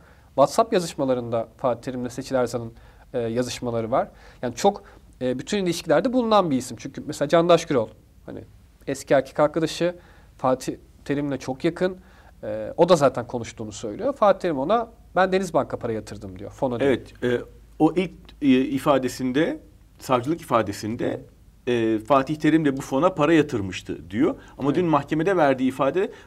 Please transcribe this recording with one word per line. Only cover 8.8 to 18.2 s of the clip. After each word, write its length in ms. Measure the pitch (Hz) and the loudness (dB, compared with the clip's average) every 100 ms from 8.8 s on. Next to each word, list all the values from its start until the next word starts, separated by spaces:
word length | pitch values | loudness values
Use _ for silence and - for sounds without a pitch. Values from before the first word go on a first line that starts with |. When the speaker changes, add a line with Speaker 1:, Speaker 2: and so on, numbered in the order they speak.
| - | -8
Speaker 1:
eski 260 | 135 - | -8 2
erkek 260 | 143 131 - | 2 2 0
arkadaşı, 560 | 147 165 160 - 170 175 - - - - | 0 2 -2 0 -2 -4 -14 -20 -20 -4
Fatih 380 | 131 127 - 123 - - - | 0 0 -2 -10 -14 -14 -6
Terim'le 320 | 143 143 139 | -4 -2 -6
çok 260 | - - 170 | -6 -4 -4
yakın. 320 | 170 185 185 - - - - | 0 -2 -4 -16 -20 -20 -14
E, 300 | 113 107 107 - | -8 -8 -6 2
o 120 | 139 | 4
da 60 | 170 | 6
zaten 320 | 139 - 120 | 4 2 -6
konuştuğunu 440 | 123 113 - 110 | -8 -10 -10 -12
söylüyor. 420 | - 113 107 247 | -10 -10 -6 -6
Fatih 260 | 277 208 190 | 2 4 4
Terim 200 | 180 139 | 0 -2
ona, 280 | 139 226 226 - - 175 | 0 -2 -2 -12 -4 0
"Ben 160 | 185 | 2
Denizbank'a 460 | 190 190 147 120 - | 2 0 -2 -2 -4
para 120 | 120 | -6
yatırdım." 460 | 110 104 104 98 95 | -6 -8 -14 -14 -14
diyor. 120 | 101 | -14
Fona 280 | - 135 120 | -6 -4 0
diyor. 120 | 135 | 2
Speaker 2:
Evet, 320 | 117 - - | 0 -2 -6
e, 180 | 123 120 - - - - | -2 -2 -4 -18 -14 0
o 140 | 156 160 | 2 2
ilk, 160 | 180 - | -2 -6